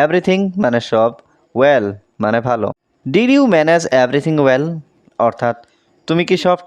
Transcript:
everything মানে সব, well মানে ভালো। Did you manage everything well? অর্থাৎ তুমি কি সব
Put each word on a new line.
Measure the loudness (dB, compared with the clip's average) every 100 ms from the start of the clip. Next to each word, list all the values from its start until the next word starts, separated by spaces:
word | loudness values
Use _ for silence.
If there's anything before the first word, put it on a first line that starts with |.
everything | 2 0 0 -2 -2 -2
মানে | -2 -2 -2
সব, | 0 0 -2 _ _ _ 0
well | 2 2 0 -8 _ -6
মানে | -2 -2 -2
ভালো। | -4 -4 -8 _ _ -4 0
Did | 2 2
you | 2 2
manage | 2 0 2 0
everything | 2 0 -2 0 2
well? | 2 -2 -8 -14 _ _ -4 -2
অর্থাৎ | -2 -4 -4 _ _ _ _ -4
তুমি | -2 0
কি | 0 0
সব | -2